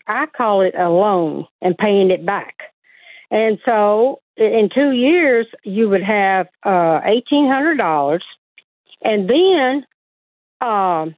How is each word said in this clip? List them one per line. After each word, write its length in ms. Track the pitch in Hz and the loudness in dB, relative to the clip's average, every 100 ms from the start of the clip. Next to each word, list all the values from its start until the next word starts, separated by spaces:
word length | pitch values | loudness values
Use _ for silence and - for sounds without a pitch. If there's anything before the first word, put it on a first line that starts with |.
| - | -6
I 200 | 233 302 | -6 -6
call 340 | - 226 196 | -4 0 0
it 120 | 185 - | 0 0
a 120 | 175 | 0
loan 580 | 175 208 185 160 143 160 _ | 2 2 0 -2 -6 -12 _
and 140 | 185 170 | -4 -2
paying 320 | 214 202 190 | 0 2 2
it 160 | 175 170 | 0 -4
back. 300 | 196 - - - _ _ _ - - _ | -6 -10 -18 -20 _ _ _ -20 -20 _
And 280 | 214 220 196 | -2 0 -2
so 560 | - 220 208 214 254 - _ - | -2 0 2 2 0 -2 _ -2
i-, 40 | |
in 260 | 220 226 208 | 0 2 0
two 220 | 262 285 | 2 0
years, 560 | 247 262 349 294 233 226 - | 2 2 2 2 0 -2 -10
you 240 | 208 196 220 | -8 -2 0
would 140 | 196 | 0
have, 460 | 190 214 196 190 175 _ | 0 0 0 -2 -4 _
uh, 380 | 202 180 165 156 | -2 0 2 0
eighteen 440 | - 240 - 294 277 | 0 -2 0 0 2
hundred 300 | 269 311 285 | 0 0 -2
dollars, 460 | 180 151 143 175 - - _ _ _ _ _ _ | 0 0 0 -2 -6 -20 _ _ _ _ _ _
and 260 | - 208 190 | -4 -2 0
then, 580 | 285 381 339 254 277 - _ _ _ _ _ _ _ | 2 2 2 0 -2 -8 _ _ _ _ _ _ _
um, 540 | 240 208 190 165 160 | -4 -2 0 -2 -4